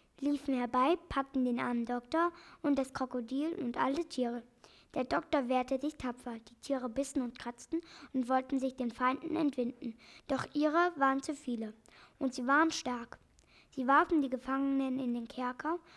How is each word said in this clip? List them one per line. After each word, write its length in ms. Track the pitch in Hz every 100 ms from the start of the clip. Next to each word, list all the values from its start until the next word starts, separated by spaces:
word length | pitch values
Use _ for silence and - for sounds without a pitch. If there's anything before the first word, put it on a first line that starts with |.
| _ -
liefen 400 | 277 285 - 254
herbei, 400 | 247 254 269 339 -
packten 360 | 269 269 269
den 160 | 247 240
armen 260 | 254 240 233
Doktor 460 | 247 247 320 339 - - -
und 140 | 285 269
das 120 | 262
Krokodil 640 | - 254 247 226 269 311 339
und 160 | 240 -
alle 280 | 262 277 330
Tiere. 340 | - 240 240 - _ - - _
Der 100 | -
Doktor 440 | 254 294 - 294 240
wehrte 300 | 254 254 269
sich 160 | 285
tapfer, 460 | - 254 247 247 226
die 160 | - -
Tiere 320 | - 269 240
bissen 340 | 226 277 285
und 160 | 247 -
kratzten 420 | 240 240 - 330 - - -
und 160 | 262 240
wollten 300 | 262 262 269
sich 160 | 262
den 160 | 262 240
Feinden 460 | 220 254 262 - -
entwinden, 600 | 294 254 240 - 240 - - - -
doch 200 | 262 -
ihrer 380 | 294 302 311 349 330
waren 260 | 269 269
zu 100 | 269
viele, 420 | 285 - 233 220 214 - - - -
und 160 | 262
sie 140 | 262 247
waren 240 | 285 320
stark. 480 | - 254 247 233 - _ _ _ - _
Sie 160 | - 254
warfen 340 | 285 349 330
die 100 | 269
Gefangenen 680 | 247 - 269 277 269 269 262
in 160 | 254
den 140 | 240 233
Kerker, 500 | - 247 254 302 339 -